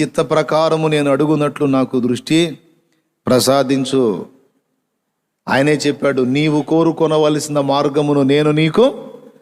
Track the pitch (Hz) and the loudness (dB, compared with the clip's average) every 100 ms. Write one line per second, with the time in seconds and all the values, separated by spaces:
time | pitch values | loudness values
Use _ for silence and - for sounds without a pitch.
0 | 151 - 160 156 151 151 160 160 156 151 | -4 -2 -2 -2 0 0 0 0 0 0
1 | 143 135 151 151 147 143 143 135 127 131 | 0 0 0 0 -2 -2 -2 0 0 -2
2 | 123 120 - 156 170 135 _ _ _ _ | -2 -4 -2 0 0 -6 _ _ _ _
3 | _ _ - 127 123 139 131 135 131 135 | _ _ 0 0 2 2 2 -2 0 0
4 | 120 85 - _ _ _ _ _ _ _ | 0 -2 -8 _ _ _ _ _ _ _
5 | _ _ _ _ - 120 147 143 143 131 | _ _ _ _ -4 0 2 0 0 -2
6 | 143 131 123 139 156 151 139 160 165 160 | -2 0 0 0 0 0 0 0 0 0
7 | 156 156 151 151 143 147 139 139 147 143 | 0 2 2 0 -2 -2 0 0 0 0
8 | 147 143 135 147 151 151 160 175 262 - | 0 0 2 2 2 2 0 2 2 0
9 | - - - - | -12 -20 -20 -20